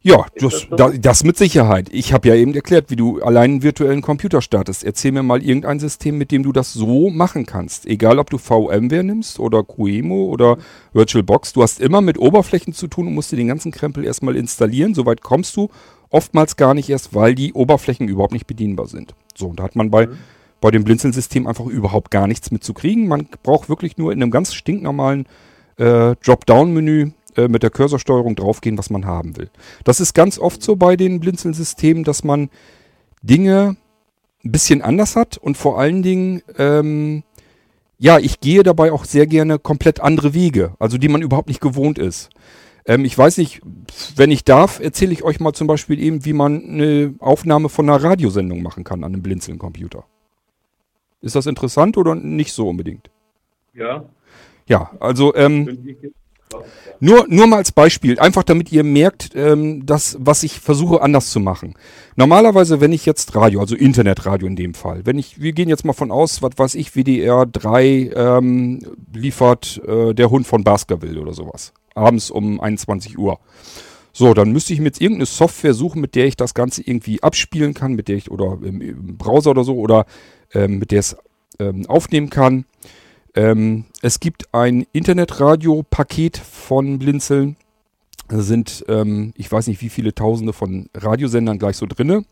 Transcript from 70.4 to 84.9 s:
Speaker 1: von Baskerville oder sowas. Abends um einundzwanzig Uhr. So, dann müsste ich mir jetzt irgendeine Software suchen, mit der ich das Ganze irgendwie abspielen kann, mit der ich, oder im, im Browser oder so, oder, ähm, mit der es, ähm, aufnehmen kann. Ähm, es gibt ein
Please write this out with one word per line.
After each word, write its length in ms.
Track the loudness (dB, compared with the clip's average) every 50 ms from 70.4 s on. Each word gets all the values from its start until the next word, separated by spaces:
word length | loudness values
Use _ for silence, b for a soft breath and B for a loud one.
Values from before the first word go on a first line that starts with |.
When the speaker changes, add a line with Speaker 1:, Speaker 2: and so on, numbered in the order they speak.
| 0
Speaker 1:
von 180 | 0 -2 2 4
Baskerville 560 | 4 2 2 0 -4 -6 -6 -6 -10 -10 -10
oder 140 | -12 -12 -14
sowas. 400 | -14 -16 -16 -16 -18 -20 -20 _ _ _ _ _
Abends 360 | 2 2 4 4 2 -4 -4
um 300 | -6 -4 -4 -4 -4 -4
einundzwanzig 580 | -4 -6 -6 -6 -6 -6 -6 -6 -8 -12 -8 -4
Uhr. 220 | -4 -4 -4 -6 B B B B B B B B B B B B B B
So, 200 | B 4 6 6
dann 180 | 6 6 4 2
müsste 220 | 2 0 -2 -2
ich 60 | -4 -2
mir 80 | -2
jetzt 140 | -2 -2 0
irgendeine 260 | -2 0 0 0 -4
Software 480 | -6 0 0 0 0 0 0 0 0 0
suchen, 260 | 0 -2 -4 -4 -6
mit 140 | -8 -4 0
der 120 | 0 0
ich 100 | 0 0
das 180 | -2 -6 -6 -2
Ganze 280 | -4 -4 -4 -4 -10
irgendwie 400 | -8 -6 -6 -6 -4 -6 -6 0
abspielen 520 | 0 0 0 0 -8 -6 -4 -4 -4 -4 -4
kann, 180 | -6 -6 -6
mit 160 | -4 -6 -4 -6
der 80 | -6
ich, 140 | -6 -6 -10
oder 280 | -8 -6 -6 -6 -6 -8
im, 180 | -10 -10 -10 -10
im 360 | -12 -12 -14 -14 -14 -16 -14 -10
Browser 320 | -2 2 2 4 4 4
oder 140 | 2 2 0
so, 120 | -2 -4
oder, 300 | -4 0 4 4 2 2 b b b b b b b b b _
ähm, 240 | -2 -2 -2 -2 -4
mit 140 | -4 -2
der 80 | 0 0
es, 160 | 0 -2 -8 -12 _ _ _ _ _ _ _ _
ähm, 280 | -6 -6 -6 -8 -6
aufnehmen 440 | 0 0 0 0 2 -2 -2 -2 -2
kann. 340 | 0 2 2 4 2 0 -4 _ _ b b b b b b b b b b b _
Ähm, 500 | 0 2 2 2 2 0 0 -2 -4 -8 _ _ -6
es 180 | -4 -4 -4 -2
gibt 320 | -6 -8 -8 _ -16 _
ein 340 | -2 0 0 2 0 0 -2 _